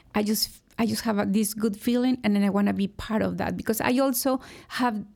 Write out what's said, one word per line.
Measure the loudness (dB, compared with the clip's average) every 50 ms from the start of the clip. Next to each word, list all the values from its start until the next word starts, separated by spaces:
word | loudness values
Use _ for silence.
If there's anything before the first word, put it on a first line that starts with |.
| -14 -4 -2
I | -2 0
just, | 0 0 0 -2 -6 -8 -16 _ _ -4 -2
I | 0
just | 0 0 -2 -2
have | -2 0 0
a, | 0
this | 2 2 2 2 0 -2
good | -2 -2 -2 -2
feeling, | 0 -2 0 2 2 2 2 0 0 0
and | 0 2
then | 4 2
I | 2
wanna | 2 2 2 2 2
be | 0 -2
part | -4 -4 -8 -8 -2 -2 0
of | 0 0 -2
that | -2 -2 -4 -4
because | -4 -2 -2 -2 0
I | 2 2 2 2
also | 2 2 0 0 0 0 0 -2 -4 -10 -20 -20 -16 -10
have, | -4 -2 -2 0 -2 -4 -8 -10 -10